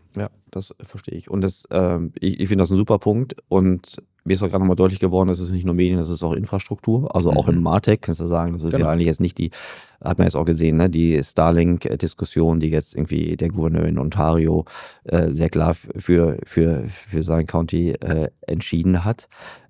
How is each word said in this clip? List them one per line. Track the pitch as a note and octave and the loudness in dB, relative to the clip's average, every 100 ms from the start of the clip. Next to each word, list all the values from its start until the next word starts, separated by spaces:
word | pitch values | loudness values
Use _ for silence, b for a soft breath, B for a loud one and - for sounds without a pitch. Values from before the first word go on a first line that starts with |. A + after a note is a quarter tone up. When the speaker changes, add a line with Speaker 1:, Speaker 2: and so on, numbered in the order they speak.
| _ | _
Speaker 1:
Ja, | G2 G2+ _ _ | -10 -10 _ _
das | F#2+ - - | -12 -12 -16
verstehe | - G2+ - E2+ | -20 -18 -14 -14
ich. | - | -6
Und | G2 | -2
das, | F#2 - - | -2 -4 -4
ähm, | F2+ F2+ E2+ E2 - | 0 0 0 -4 -4
ich, | F#2+ - | -4 -2
ich | F#2+ | 0
finde | F#2+ | 2
das | E2+ | 2
ein | F#2+ | 2
super | G#2 G#2 | 2 2
Punkt | G#2+ A2 B2 - - | 2 0 -2 -10 -2
und | F#2+ F#2 F#2 - - - _ | 2 4 2 -4 -20 -20 _
mir | - | -2
ist | F#2+ | 0
auch | F#2+ | 0
gerade | F#2+ | 0
nochmal | F#2+ F2+ | 2 4
deutlich | F#2 F#2+ | 2 2
geworden, | F#2+ F#2 F#2 | 0 2 2
es | F2+ | 0
ist | F2+ | -2
nicht | F#2 | -2
nur | F2+ | 0
Medien, | F2 F2+ F2+ | 2 2 0
es | D#2+ | -2
ist | E2 | -4
auch | E2 | -2
Infrastruktur, | C#2+ G2+ F#2+ - - - A#2 D3+ F#2 | -4 -4 -6 -6 -6 0 0 0 0
also | E2 | 2
auch | D2 - | 2 2
Speaker 2:
Mhm. | |
Speaker 1:
im | E2+ | 2
Martech, | E2 G2 - G#2+ | 2 2 2 2
kannst | - E2 | 0 -4
du | E2+ | -2
sagen, | E2 E2+ | -2 -2
das | E2+ | -4
ist | D#2+ | -2
Speaker 2:
Genau. | E2+ D#2 | 0 2
Speaker 1:
ja | |
eigentlich | E2+ E2+ | 2 2
jetzt | D#2 | 2
nicht | E2 - | 0 -2
die, | E2+ B B B B B | -6 B B B B B
hat | - - | -2 2
man | F2 | 2
jetzt | |
auch | D2 | 2
gesehen, | D#2+ E2 E2 D#2+ | 0 2 2 4
ne, | F2+ | 2
die | E2+ E2 D#2 | 2 2 2
Starlink-Diskussion, | - - E2 E2+ F2 F2 - - E2+ - E2 - E2 D#2+ | 0 2 4 4 4 2 -2 -4 -4 -6 -4 0 2 2
die | D#2 | 0
jetzt | D#2 - | -2 -2
irgendwie | - D#2 D#2 D#2 D#2+ | -6 -4 -2 -4 -2
der | E2+ | -2
Gouverneur | E2 D#2+ D#2+ D#2+ | 0 0 0 0
in | D#2 | -2
Ontario, | D2+ - D#2 E2 D#2+ E2 - B B B | -2 0 2 2 2 0 -2 B B B
äh, | - F2 E2 | -2 0 2
sehr | D#2 E2+ | 0 0
klar | D#2+ D#2+ | 2 0
f-, | E2 - G2 | 0 -6 -6
für, | - F2 E2 B1+ | 2 4 4 0
für, | - E2+ E2 D2 A#1 | -4 0 2 0 -4
für | - - D#2+ | -10 -8 -4
sein | D#2 E2 D#2 | 0 0 0
County, | E2 E2 D#2+ E2+ | -2 0 0 -2
äh, | - - D#2 D2+ - | -2 -2 -2 -2 -6
entschieden | - E2 - E2+ F2+ F#2 | -8 -6 -2 0 2 2
hat. | G2 - - B B B | 0 -4 -8 B B B